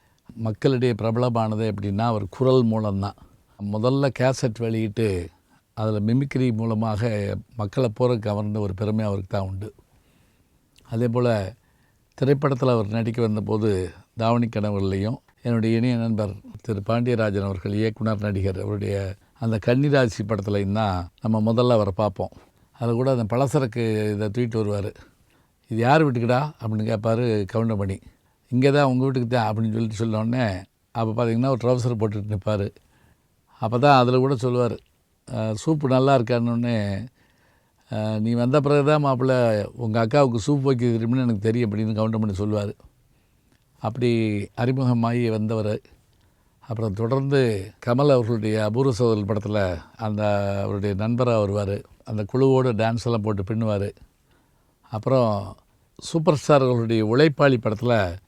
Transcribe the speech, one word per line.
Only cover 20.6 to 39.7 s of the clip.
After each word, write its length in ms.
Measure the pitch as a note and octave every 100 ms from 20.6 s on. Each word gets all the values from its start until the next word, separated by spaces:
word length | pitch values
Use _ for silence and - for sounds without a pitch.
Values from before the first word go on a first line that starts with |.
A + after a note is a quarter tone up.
| G2
தான் 360 | G#2+ G#2 F2+ F2 _
நம்ம 320 | A2 A2 A2
முதல்ல 200 | A2+ B2
அவரை 200 | A2+ G2+ F#2
பார்ப்போம். 320 | G#2 - F#2 - - _ _
அதுல 200 | - A#2+
கூட 180 | A#2 C3
அந்த 260 | B2+ G#2 A#2
பலசரக்கு 760 | C#3 D3+ B2 A#2+ A2+ G#2+ G#2+
இதை 160 | G#2 G#2+
தூக்கிட்டு 220 | A#2 A#2+
வருவாரு. 440 | A2+ G#2 G2+ G2 - - _ _ _ _ _ -
"இது 120 | A2
யார் 260 | A#2+ D#3+ D3+
வீட்டுக்குடா?" 440 | A#2+ A#2 B2 D3+ -
அப்படின்னு 340 | A2+ G#2+ A2
கேட்பாரு 520 | A2 A2+ A2+ B2 G#2+ F#2+
கவுண்டமணி. 480 | A2+ A2+ G#2 G2 F#2+ - - _ _ -
"இங்க 220 | B2 C#3
தான், 140 | C#3+
உங்க 200 | C#3 B2+
வீட்டுக்கு 240 | C3+ C3 A#2
தான்" 260 | B2 G#2+
அப்படின்னு 160 | G#2+ A2+
சொல்லிட்டு 240 | A2 A2+
சொன்ன 240 | G#2+ A2+ G#2+
உடனே, 440 | A2 B2+ A2 F#2 - _ _
அப்ப 340 | A#2 A2 A2
பாத்தீங்கன்னா, 240 | A#2 A2+ C3
ஒரு 200 | B2 A#2
ட்ரவுசர் 320 | B2+ B2 A2+
போட்டுட்டு 320 | A2 G#2 G#2
நிப்பாரு. 420 | G#2 G#2+ G#2 G2+ - _ _ _ _ _ _ _ -
அப்ப 200 | A2+ A#2+
தான் 220 | D3 C3+
அதுல 160 | B2 B2+
கூட 180 | C3+
சொல்லுவாரு, 440 | B2+ B2 B2 A#2+ - _ _ _ _ -
"ஆ, 200 | A#2+ A2 G#2+ D#3+
சூப்பு 180 | D#3
நல்லா 340 | C#3 C3 C3+ C3+
இருக்கான்னு" 380 | A2+ A#2+ A#2 A#2
உடனே, 480 | A#2+ A2+ G2+ G2 A#2+ _ _ _ _ _ _ _ -
"ஆ, 260 | G#2+ G#2+ A2
நீ 140 | A2
வந்த 280 | A#2 B2 D3
பிறகு 240 | C#3 D3
தான் 160 | C#3 D3+
மாப்பிள்ளை 680 | C#3 B2+ C3 B2+ A#2 G#2+ G2